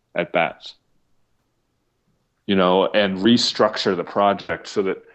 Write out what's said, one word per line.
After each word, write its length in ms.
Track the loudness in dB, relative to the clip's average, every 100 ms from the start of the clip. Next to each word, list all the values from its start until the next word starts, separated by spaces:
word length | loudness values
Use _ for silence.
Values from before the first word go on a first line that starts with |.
| _
at 200 | -8 -4
bats, 420 | -2 -2 -4 -18 -20 _ _ _ _ _ _ _ _ _ _ _ _ _ _ _ _ -2
you 80 | 2
know, 300 | 4 4 2
and 320 | 0 0 2
restructure 760 | 4 4 2 0 0 0 -2 -2
the 80 |
project 640 | -4 0 0 0 -4 -10 -6
so 140 | -4
that 180 | -4 -6 -10